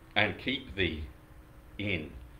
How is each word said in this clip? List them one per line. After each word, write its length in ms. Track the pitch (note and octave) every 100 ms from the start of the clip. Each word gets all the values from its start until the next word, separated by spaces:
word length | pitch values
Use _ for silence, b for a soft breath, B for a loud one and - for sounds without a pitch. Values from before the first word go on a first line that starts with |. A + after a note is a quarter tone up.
| -
and 240 | G2+ G#2 F#2
keep 380 | - C#3+ - G2
thee 260 | E2+ D#2 D#2 - - - - - - -
in 340 | G2+ F2 D2+ - - -